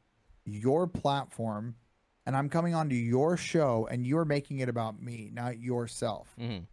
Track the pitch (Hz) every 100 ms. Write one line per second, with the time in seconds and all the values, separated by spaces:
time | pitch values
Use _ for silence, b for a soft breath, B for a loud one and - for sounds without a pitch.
0 | _ _ _ - - 104 123 156 180 -
1 | 143 139 123 - 113 107 120 117 _ _
2 | _ _ - 135 143 165 170 160 156 120
3 | 117 123 156 175 - 170 139 113 110 123
4 | 123 160 160 143 - 139 123 117 110 107
5 | 120 117 104 117 120 117 123 120 117 -
6 | 117 101 - - 117 98 87